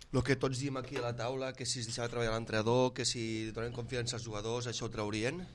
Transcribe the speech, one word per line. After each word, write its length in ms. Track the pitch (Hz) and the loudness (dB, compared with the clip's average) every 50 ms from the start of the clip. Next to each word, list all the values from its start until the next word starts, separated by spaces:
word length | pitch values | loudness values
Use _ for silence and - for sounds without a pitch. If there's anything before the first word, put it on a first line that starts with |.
| - - | -8 0
lo 120 | - 131 123 | 2 2 4
que 140 | 139 135 | 4 4
tots 220 | 120 143 135 131 120 | 4 2 2 0 0
diem 180 | 139 139 131 131 | -2 -2 -2 -4
aquí 180 | 120 117 139 131 | -4 -4 -4 -2
a 60 | 120 | -2
la 80 | 120 117 | -2 -2
taula, 360 | 120 110 123 135 131 131 131 127 | -2 -2 -2 -2 -2 -2 -4 -4
que 100 | - 127 | -4 -4
si 140 | 123 - 127 | -4 -2 -2
es 60 | 117 113 | -4 -4
deixava 220 | 117 123 120 120 | -4 -2 -2 -2
treballar 240 | 120 120 117 113 110 | 0 0 2 2 2
l'entrenador, 580 | 117 113 113 110 110 104 113 120 127 127 127 123 | 0 0 2 2 4 4 6 6 6 6 4 4
que 120 | 127 123 | 2 0
si 440 | 117 - 123 113 113 113 110 110 110 107 | 0 0 0 -2 -2 -2 -2 -2 -4 -4
donen 180 | 113 113 123 120 | -4 -4 -4 -4
confiança 440 | 120 117 120 127 123 117 120 123 110 | -4 -4 -4 -2 -2 -2 -2 -2 -4
als 80 | 104 | -4
jugadors, 400 | 113 107 104 104 113 117 123 120 | -4 -4 -4 -2 -2 -2 -2 -2
això 200 | 123 107 - 123 110 | -2 -2 -2 -4 -2
ho 40 | 110 | -2
traurien. 480 | 110 107 104 107 107 107 127 151 180 185 - | -2 0 0 2 2 2 0 0 -2 -6 -10